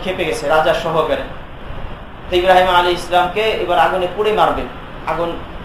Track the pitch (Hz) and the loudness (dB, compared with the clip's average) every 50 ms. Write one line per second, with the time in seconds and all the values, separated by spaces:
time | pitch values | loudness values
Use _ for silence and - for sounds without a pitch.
0 | - 185 185 185 170 156 - - 147 143 156 160 156 165 160 160 - 165 160 160 | -4 -4 -4 -2 -2 -2 -2 -2 0 2 2 4 4 4 2 0 0 0 0 0
1 | 156 - 135 - - - - - - - - - - - - - - - - - | 0 0 0 -2 -4 -6 -10 -14 -14 -14 -16 -14 -12 -12 -10 -10 -10 -10 -10 -12
2 | - - - - - - 180 180 180 190 185 185 185 185 180 180 180 180 175 170 | -16 -16 -16 -16 -6 -2 0 2 4 6 6 6 6 6 4 4 4 4 2 0
3 | - - 175 180 180 180 180 214 220 220 - - 180 175 175 170 165 170 185 185 | 0 0 2 2 2 2 0 0 0 0 0 -2 -2 0 2 4 4 4 2 0
4 | 180 175 - 208 214 214 202 175 160 147 143 135 127 - - - - - - - | -2 -2 -2 0 0 2 2 4 4 2 2 0 -4 -8 -10 -14 -14 -14 -14 -8
5 | - 165 165 - 170 170 160 139 - - - - | -6 -4 -2 -2 -2 -4 -4 -6 -10 -12 -12 -8